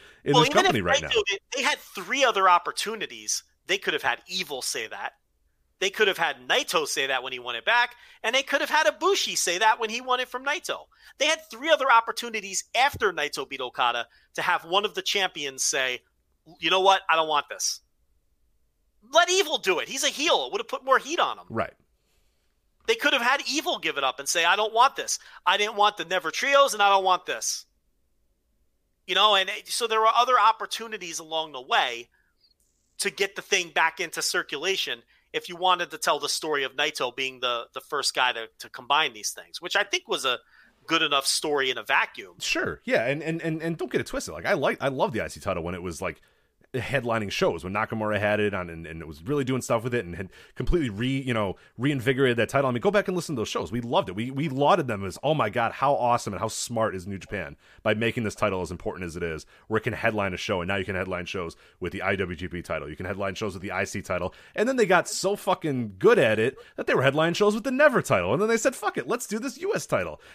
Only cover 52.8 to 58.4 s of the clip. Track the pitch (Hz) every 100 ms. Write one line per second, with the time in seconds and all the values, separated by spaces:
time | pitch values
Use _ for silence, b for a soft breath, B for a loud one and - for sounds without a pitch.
52.8 | 196 196 190 180 - 131 101 - - 117
53.8 | 117 165 139 92 123 135 160 135 143 190
54.8 | 131 104 98 - 139 156 110 120 113 -
55.8 | 139 123 120 120 - 92 110 - - 117
56.8 | 110 90 90 98 - 101 76 73 b b
57.8 | 110 107 117 117 104 -